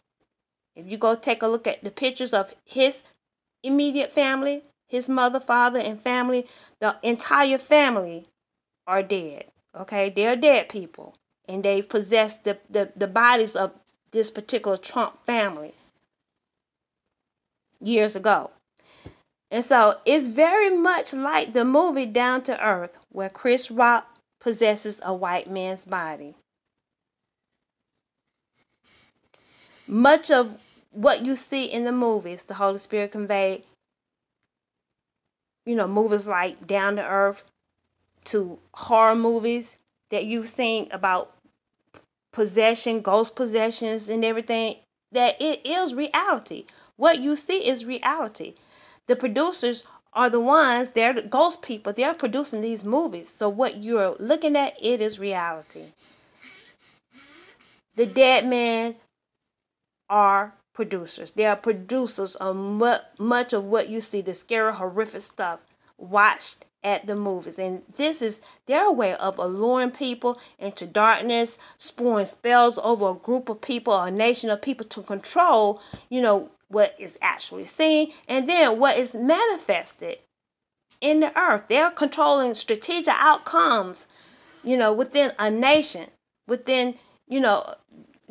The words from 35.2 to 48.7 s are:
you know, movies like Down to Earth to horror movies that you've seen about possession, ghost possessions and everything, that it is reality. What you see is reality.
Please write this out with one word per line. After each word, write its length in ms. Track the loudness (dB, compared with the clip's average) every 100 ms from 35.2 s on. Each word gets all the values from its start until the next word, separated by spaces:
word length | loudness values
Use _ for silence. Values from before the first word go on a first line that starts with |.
| _ _ _ _
you 120 | -4 -2
know, 100 | 0
movies 400 | 0 2 0 -2
like 400 | -2 -2 -6 -4
Down 300 | 0 0 -2
to 80 |
Earth 380 | -2 0 0 -2 -14 _ _ _ _ _ _ _
to 340 | -4 -4 -4 -10 _
horror 400 | -16 2 6 6
movies 640 | 4 2 0 -2 -4 -8 -18 _ _ _
that 140 | -6
you've 240 | -4 -6 -6
seen 400 | -4 -2 -2 -6
about 420 | -4 -2 -2 -4 _ _ _ _ _ _ -20 _ _ _
possession, 680 | -4 -2 2 2 2 -2 -4
ghost 360 | 0 0 0 -4
possessions 720 | -2 0 0 -2 -4 -6 -4
and 160 | -2
everything, 520 | -2 -2 -4 -2 -4 -6 _ _ _
that 280 | 0 2 2
it 240 | -4 -4
is 300 | -4 -4 -2
reality. 680 | -4 -2 0 0 -2 -6 -16 -16 -20 _ 2
What 240 | 2 4
you 160 | 0 -4
see 300 | -4 -2 -2
is 160 | -2
reality. 680 | -6 -4 -4 -4 -6 -10 -16 -18 _